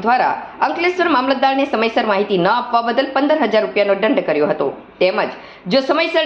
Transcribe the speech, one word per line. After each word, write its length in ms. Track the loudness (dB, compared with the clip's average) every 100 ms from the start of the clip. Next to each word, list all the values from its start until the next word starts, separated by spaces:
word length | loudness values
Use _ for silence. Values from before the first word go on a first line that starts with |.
દ્વારા 300 | 0 0 0 -2 -10 -4 -4
અંકલેશ્વર 420 | 0 -2 0 0
મામલતદારને 560 | 2 0 0 2 0 0
સમયસર 380 | 0 0 0 0
માહિતી 320 | 0 0 0
ન 100 | 2
આપવા 320 | 0 0 -2
બદલ 260 | 0 -2 -2
પંદર 240 | 0 2 2
હજાર 220 | 2 2
રૂપિયાનો 300 | 2 0 2 2
દંડ 220 | 2 0 0
કર્યો 220 | 0 0
હતો. 160 | 0 -4 -4 -16 0
તેમજ 320 | 0 0 -4 -8 -18 -14 -2
જો 140 | 0
સમયસર 440 | 2 0 2 0